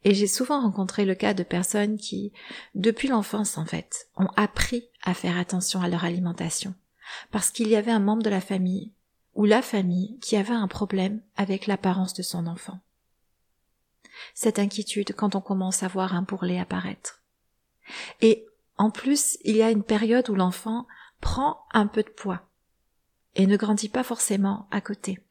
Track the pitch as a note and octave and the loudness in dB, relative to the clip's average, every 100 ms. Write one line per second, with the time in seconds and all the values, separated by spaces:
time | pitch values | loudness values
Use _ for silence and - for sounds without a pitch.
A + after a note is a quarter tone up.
0 | G3 G3 G3+ - B3+ C#4+ A#3 G3 F#3+ - | 4 4 2 0 0 2 0 0 -4 0
1 | G3 F#3 G#3 G3 F3 F3 F#3 G#3 G#3 G#3+ | 0 2 0 -2 -2 -2 0 0 0 -2
2 | - G3 G3+ - - - - G3 G#3+ A3 | -6 -8 -8 -12 -18 -18 -10 0 0 2
3 | C4+ A#3+ G#3 G#3+ G3+ - D#3+ E3 - - | 0 0 0 -2 -2 -4 -4 -6 -6 -12
4 | - - F#3 - G#3 - - A#3+ - _ | -12 -2 0 2 0 2 0 0 -8 _
5 | - F3+ F3+ F3 F3+ F#3 F#3 F#3 F3 E3+ | -4 -2 -2 -2 -2 -2 -2 -2 -2 0
6 | E3+ F3 F3 E3+ E3 - G3 F3+ _ _ | -2 -2 -2 -2 -4 -4 -8 -12 _ _
7 | - - - G#3+ - - G#3+ A3 G#3+ A3+ | -16 -16 -6 -2 -2 0 2 4 4 2
8 | G3+ A3 G#3+ F#3+ - F#3+ F#3 F#3+ - _ | 4 2 2 0 0 -2 0 -2 -8 _
9 | _ _ _ - G#3 G#3+ B3 G#3 F3+ F3+ | _ _ _ 2 6 6 4 0 0 0
10 | G3 B3+ - G#3 G3+ A#3 G3 - G3+ F#3+ | -2 -8 0 0 2 -2 -2 -4 -2 0
11 | F#3+ G#3+ _ - G3 G3 - G3 F#3 F#3 | 0 -2 _ -4 -2 0 0 0 2 2
12 | F#3 - F3+ E3+ E3 E3+ - F#3 _ _ | -2 -4 -6 -4 -6 -8 -12 -18 _ _
13 | _ _ _ _ _ _ _ _ _ _ | _ _ _ _ _ _ _ _ _ _
14 | - - - - A3+ G#3 G3+ - G#3 G#3 | -20 -20 -18 -2 0 2 0 -2 -6 -4
15 | G3+ - G#3 G3 - F#3+ F#3 - F#3+ F#3+ | -4 -2 -2 -2 -2 -2 0 -2 -2 -2
16 | F#3 F3 F#3+ G3 F3+ F3+ F3+ F#3 F#3 - | 0 -2 -2 -4 -2 -2 -2 -4 -6 -10
17 | - - _ _ _ _ _ _ - - | -14 -16 _ _ _ _ _ _ -18 -14
18 | - - A3+ A3 - _ _ - G#3+ - | -14 4 6 6 -2 _ _ 0 0 0
19 | C4+ C#4+ - - - A3 A3 A3 G3+ G#3 | 0 0 0 -2 2 4 4 2 2 0
20 | A3 B3 B3 F#3+ F#3 F3+ A3 A#3 B3 - | 4 2 2 2 0 0 -6 -6 -8 -20
21 | - _ - - C#4 - - A3 G#3 G#3+ | -20 _ -2 0 0 -2 0 2 2 0
22 | G#3+ - G3+ F3+ _ _ _ _ _ _ | -4 -8 -8 -8 _ _ _ _ _ _
23 | _ _ _ - F#3+ G3+ G#3 G#3 G#3+ B3+ | _ _ _ 2 4 4 2 0 0 -4
24 | B3 A#3 - G3 G3 G3+ - G3+ - G3+ | -4 -4 0 0 0 -2 -4 -6 -4 -8
25 | - F#3+ _ | -8 -10 _